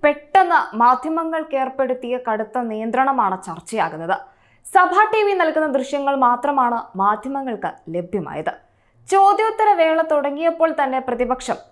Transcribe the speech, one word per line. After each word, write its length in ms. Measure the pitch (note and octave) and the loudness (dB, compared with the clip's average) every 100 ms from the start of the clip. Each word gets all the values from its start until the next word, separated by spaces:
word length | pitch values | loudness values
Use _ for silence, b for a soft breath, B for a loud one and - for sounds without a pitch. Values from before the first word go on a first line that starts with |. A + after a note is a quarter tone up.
പെട്ടെന്ന് 580 | D4 D4 - G4 F#4 E4 - G#3+ | 2 0 2 2 4 2 0 2
മാധ്യമങ്ങൾക്ക് 800 | A#3 C4 D4+ D#4+ D#4+ D#4+ D#4 C#4 | 4 4 0 -4 -2 -4 -4 -4
ഏർപ്പെടുത്തിയ 580 | C4 C4+ C4 B3+ B3 B3 | -4 -2 -2 -2 -4 -6
കടുത്ത 400 | B3 A3 G#3+ B3 | -4 -4 -2 -4
നിയന്ത്രണമാണ് 800 | A#3+ G#3+ A3+ B3 C4+ C4+ G#3 F#3+ | -4 -6 -4 0 0 2 0 -2
ചർച്ചയാകുന്നത്. 720 | G3 E3 - A3 E3 D#3 E3 F#3+ - b b b - | -8 -14 -8 -4 -4 -4 -6 -6 -6 b b b -2
സഭാ 360 | F#4 E4+ F4+ | 2 4 4
ടി 160 | G#4+ A4 | 2 2
വി 120 | G#4 | 0
നൽകുന്ന 340 | G4 E4 D#4 D#4 | 2 0 0 0
ദൃശ്യങ്ങൾ 420 | C4+ C4 C#4+ C#4 C#4 | -2 -2 -4 -2 2
മാത്രമാണ് 640 | B3+ B3 C#4 C#4 B3 A#3 - F#3 | 2 2 0 0 0 -2 -8 -2
മാധ്യമങ്ങൾക്ക് 720 | G3 G#3 B3+ C#4 C4+ A3 E3+ - - | 0 0 -4 -8 -6 -6 -8 -10 -8
ലഭ്യമായത്. 640 | E3+ F3 G#3 D3 C#3+ D#3 - _ _ _ _ - | -8 -4 -6 -6 -6 -8 -8 _ _ _ _ 0
ചോദ്യോത്തര 600 | F#4+ G4 G4+ A4 A4 G#4+ | 4 6 4 0 2 2
വേള 260 | F#4+ D#4+ D#4+ | 4 4 2
തുടങ്ങിയപ്പോൾ 680 | D#4+ D4+ C#4+ C#4+ E4 E4 E4 | 2 0 0 0 -2 2 0
തന്നെ 280 | D#4+ C#4 B3+ | 2 -2 -2
പ്രതിപക്ഷം 580 | B3+ A#3+ B3 B3 - G#3+ - | -4 -4 -2 -2 -4 -6 -8